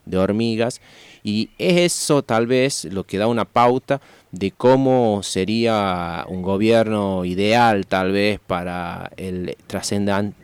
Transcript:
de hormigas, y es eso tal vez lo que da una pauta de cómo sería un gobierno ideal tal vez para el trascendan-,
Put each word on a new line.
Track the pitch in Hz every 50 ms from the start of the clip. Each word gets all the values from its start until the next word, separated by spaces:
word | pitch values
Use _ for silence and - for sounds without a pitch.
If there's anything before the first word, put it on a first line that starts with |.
| _
de | - 92 92
hormigas, | 95 95 101 110 117 117 113 110 113 120 - - - - - - - - - _ -
y | 107 104 107 110 - _
es | - - 185 175 175 175 170 -
eso | - - - 151 143 127
tal | - 117 113 117 117
vez | 131 127 127 139 - - -
lo | 80 95 95 90
que | - - 95
da | 107 117
una | 120 113 101
pauta | - - 117 120 123 127 131 - - 139 135 - - - - _ _ -
de | 90 98 95
cómo | - - 117 123 131 131 135 131 131 127 120 110 104 101 95
sería | - - 95 95 92 107 113 117 117 110 107 101 95 90 87 87 85 85 82 - -
un | 90 92 90
gobierno | 92 98 98 110 110 113 113 110 110 107 104 101 98 95 92 90
ideal | 90 90 92 101 104 113 120 120 117 107 98 92
tal | - 98 95 92 92
vez | 98 101 101 104 101 92 -
para | - 92 87 90 90 87 90 87 87 87 87 87 - -
el | - 92 95 92 90 90 85 - - _ -
trascendan-, | - 95 - - 107 101 101 101 98 98 104 101 - -